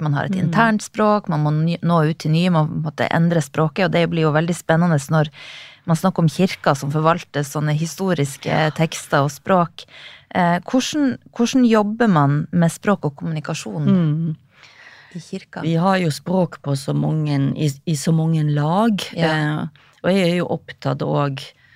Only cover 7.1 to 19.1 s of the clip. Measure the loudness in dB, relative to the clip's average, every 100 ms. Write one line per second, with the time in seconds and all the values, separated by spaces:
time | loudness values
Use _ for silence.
7.1 | 0 -2 -6 -4 -4 -2 -2 -2 -4 -2
8.1 | 0 -2 -4 -2 0 0 0 -2 -2 -2
9.1 | 0 0 -2 0 2 2 -4 -20 -20 -20
10.1 | -20 _ 0 0 0 0 -2 -2 -2 -2
11.1 | -2 -10 -4 0 4 4 4 2 0 2
12.1 | 4 4 2 0 0 0 0 -2 0 -2
13.1 | -6 -8 -6 -6 -8 -8 -4 2 2 2
14.1 | 0 -4 -6 _ _ -20 -20 -20 -20 -18
15.1 | -18 -14 -14 -14 -8 -2 0 2 2 0
16.1 | -4 -2 0 0 -4 -6 -4 -2 -2 0
17.1 | -2 -2 0 0 0 -2 -4 -4 -4 0
18.1 | 2 2 0 0 0 0 2 2 0 -4